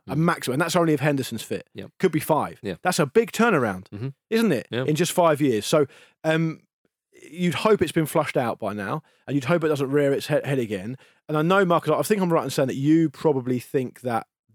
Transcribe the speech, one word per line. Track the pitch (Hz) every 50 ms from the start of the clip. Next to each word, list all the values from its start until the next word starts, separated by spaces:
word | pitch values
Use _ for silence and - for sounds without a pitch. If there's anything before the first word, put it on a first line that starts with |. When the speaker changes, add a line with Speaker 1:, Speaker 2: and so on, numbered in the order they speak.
| -
Speaker 1:
A | - 131
Speaker 2:
Mm. | 151
Speaker 1:
maximum. | 165 175 160 - - 131 127
And | 143
that's | 175 165 -
only | 180 170 160 151
if | 135
Henderson's | 143 156 143 135 120 - 117 107
fit. | - - 107 92 - _ -
Speaker 2:
Yep. | - 98 - _
Speaker 1:
Could | - - 180
be | 156 151
five. | - - 156 139 110 87 78 -
Speaker 2:
Yeah. | - 98 85 - -
Speaker 1:
That's | 180 180 -
a | 151
big | 135 - 226 233 -
turnaround, | - - 226 240 196 143 120 107 92 92 92 -
Speaker 2:
Mm-hmm. | 104 101 120 139 - _ _ -
Speaker 1:
isn't | 220 226 226 208
it? | 143 107 - -
Speaker 2:
Yeah. | - 120 131
Speaker 1:
In | 139 151
just | 147 175 -
five | - 180 170 165 151 131
years. | 151 135 113 104 -
So, | - 170 151 147 - - - - _ _ _ -
um, | 160 160 165 165 160 147 - _ _ _ _ _ _ _ _ _ _ _ - -
you'd | - - 175 180 175 131
hope | - - 220 214 165
it's | 185 143
been | - 170 156
flushed | - - 165 147 - -
out | 147 123 117 85 -
by | - 98 104
now, | 104 98 101 143 156 - _ _ _ -
and | - 139
you'd | 143 120
hope | 127 175 170 165
it | 151
doesn't | 151 135 143 131
rear | 139 147 143 139 139
its | - -
he-, | - 151 139 -
head | 131 143 131
again. | 117 101 104 92 95 113 131 - _ _ _ _ _
And | - 156
I | 151
know, | 156 170 190 196 196
Marcus, | 170 170 156 - 156
I | 151 131 147
think | - 220 202
I'm | 185 175
right | 165 151 120
in | 135
saying | - 156 139
that | 127 98
you | 131 135 151 156 165 165 151
probably | - - - 160 143 131 120 127 127
think | 120 - - - 139 127 117 - -
that | 120 123 117 110 - _ _ _ _ _ -